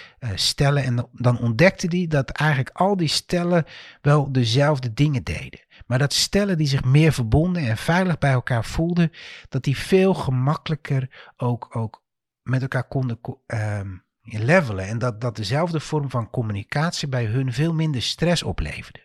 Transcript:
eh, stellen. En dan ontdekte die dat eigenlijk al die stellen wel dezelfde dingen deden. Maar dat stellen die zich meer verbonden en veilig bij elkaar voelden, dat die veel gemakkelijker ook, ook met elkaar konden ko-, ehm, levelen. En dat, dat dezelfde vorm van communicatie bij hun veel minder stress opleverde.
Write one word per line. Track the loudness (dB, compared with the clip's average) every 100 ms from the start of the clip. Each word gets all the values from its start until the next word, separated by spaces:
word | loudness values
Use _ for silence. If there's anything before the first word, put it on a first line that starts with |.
| -20 _
eh, | -8
stellen. | -4 -2 2 2 2
En | 2 -2 -2
dan | -2 2 2
ontdekte | 2 4 4 4 -2
die | -2 0
dat | 0 -2
eigenlijk | 0 0 0 -2 0
al | 0 2
die | 0
stellen | -2 -2 -2 2 2 0 -6 -20 -2
wel | 4 4 4
dezelfde | 0 2 4 2 2 -2
dingen | 0 2 0
deden. | -4 -8 -10 -16 _ -20 -4
Maar | 0
dat | 0
stellen | 0 0 0 0 0
die | 0
zich | 0
meer | 4 6 6
verbonden | 4 2 2 2 0 -2
en | -2
veilig | 0 2 2 0
bij | 2
elkaar | 2 0 -2 -2
voelden, | -2 0 2 0 0 -16 -20 -8
dat | -4
die | -2 -2
veel | 2 4 4
gemakkelijker | 2 0 0 0 0 -2 -6 -2 -2 -4 -8 -20 -6
ook, | -2 -2 -4 -6
ook | -6 -8 _ _ _ _
met | -4 -2
elkaar | -2 -4 -4
konden | -2 -2 -4
ko-, | -8 -12 -8
ehm, | -4 -4 -4 -6 -10 -16 _
levelen. | -12 -4 2 2 2 -2 -6
En | -4
dat, | -4 -4
dat | -6 -6
dezelfde | -4 -2 -2 -4
vorm | -4 -4 -2
van | -4 -4
communicatie | -4 -4 -4 -4 -4 -2 -4 -4
bij | -2 -2
hun | -2 -2
veel | 0 0
minder | 0 0 -2
stress | -4 -2 0 0
opleverde. | -2 -4 -6 -8 -14 -20